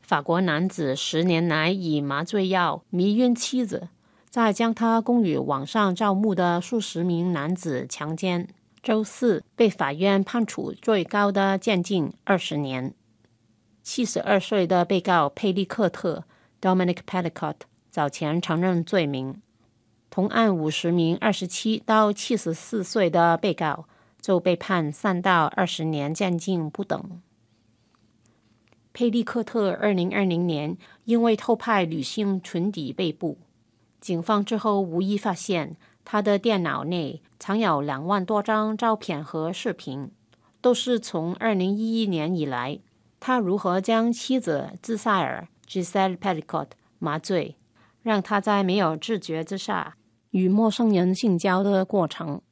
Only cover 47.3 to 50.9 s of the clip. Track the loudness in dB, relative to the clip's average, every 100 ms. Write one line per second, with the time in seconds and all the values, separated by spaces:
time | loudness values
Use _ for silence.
47.3 | -2 -2 -10 _ _ _ _ -2 0 0
48.3 | -2 2 2 2 2 2 -2 -4 -6 -4
49.3 | -6 -6 -8 -4 -4 -4 -12 _ _ _
50.3 | 2 4 4 4 4 2